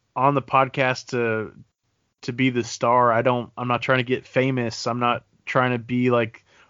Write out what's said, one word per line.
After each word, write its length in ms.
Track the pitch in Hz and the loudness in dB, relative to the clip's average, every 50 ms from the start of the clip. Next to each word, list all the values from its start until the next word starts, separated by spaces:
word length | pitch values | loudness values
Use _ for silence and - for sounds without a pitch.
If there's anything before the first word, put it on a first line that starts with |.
| _ _ _ | _ _ _
on 180 | 127 127 139 143 | 0 0 2 2
the 80 | 139 - | 0 0
podcast 680 | - - 131 135 127 - 143 135 127 127 - - - | 0 2 2 2 2 0 0 0 0 -2 -4 -6 -6
to, 440 | - 123 120 113 110 110 107 78 - - - _ _ _ _ _ _ _ _ _ _ _ - | -4 -2 -2 -2 -2 -2 -4 -8 -12 -18 -20 _ _ _ _ _ _ _ _ _ _ _ -10
to 100 | - 123 | -8 -2
be 180 | 120 131 131 | 0 0 2
the 140 | 123 120 117 | 2 0 -2
star. 480 | 117 - - - 117 123 123 123 120 113 | -4 -4 -2 0 2 4 4 4 4 4
I 100 | 113 120 | 2 2
don't, 280 | 127 123 123 117 - - | 0 0 -2 -4 -8 -10
I'm 120 | - 123 123 | -8 -4 -4
not 140 | 120 117 120 | -4 -2 0
trying 160 | - 131 127 | 0 0 0
to 60 | 123 | 2
get 220 | 123 127 - - | 0 -2 -4 -4
famous. 600 | - - 131 127 135 131 127 120 110 113 - - | -2 -2 0 0 2 0 -2 -2 -4 -6 -6 -6
I'm 120 | 123 117 123 | -6 -4 -2
not 260 | 120 120 120 - - _ _ _ _ | -2 -2 -2 -2 -6 _ _ _ _
trying 260 | - - 135 127 127 123 | -2 0 0 2 2 0
to 60 | 117 | -2
be, 320 | 113 117 123 123 123 123 | -4 -4 -2 0 2 2
like, 340 | 120 120 117 113 - - _ _ _ _ _ _ | 2 2 0 -2 -6 -12 _ _ _ _ _ _